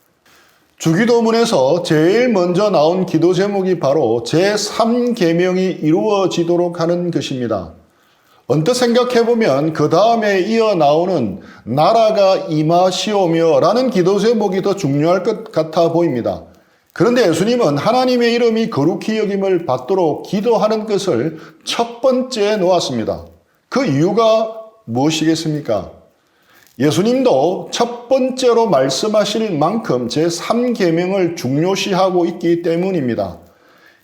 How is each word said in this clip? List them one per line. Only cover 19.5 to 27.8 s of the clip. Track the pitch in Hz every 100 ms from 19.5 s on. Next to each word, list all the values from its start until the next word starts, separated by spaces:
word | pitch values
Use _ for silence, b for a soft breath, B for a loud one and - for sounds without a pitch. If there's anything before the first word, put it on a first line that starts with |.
| 180 -
받도록 | 127 - 185 160 -
기도하는 | - 202 233 208 214 220 214
것을 | 196 185 120 156 - B B -
첫 | - 233 -
번째에 | 262 254 254 214 202 214
놓았습니다. | 175 175 170 120 98 82 - _ _ _ -
그 | 247 240
이유가 | 135 175 208 220 220 220 - - _ -
무엇이겠습니까? | 120 151 156 160 160 160 151 143 101 80 - _ b b b b b b b
예수님도 | 147 147 220 254 254 135 160 190 -
첫 | -